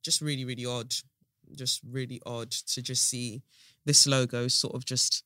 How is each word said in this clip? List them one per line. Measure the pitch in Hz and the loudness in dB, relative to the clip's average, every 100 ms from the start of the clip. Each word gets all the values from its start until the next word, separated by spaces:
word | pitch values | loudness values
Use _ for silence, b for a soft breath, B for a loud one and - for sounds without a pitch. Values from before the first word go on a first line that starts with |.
just | - - | 0 0
really, | 151 139 | 0 -2
really | 127 123 123 | -4 -6 -4
odd. | 123 117 - - _ _ _ _ | -4 -4 -8 -8 _ _ _ _
Just | - 127 - 113 | -8 -4 -4 -4
really | 127 123 123 - | -6 -6 -8 -8
odd | 120 117 | -8 -6
to | - - - | -8 -4 -6
just | 123 127 - | -4 0 0
see | 127 120 110 - b b b | 0 -6 -8 -14 b b b
this | - 143 143 | 4 6 8
logo | 135 127 120 123 | 6 4 0 0
sort | - 120 | 2 0
of | 123 | -4
just | 127 127 - - | -4 0 2 0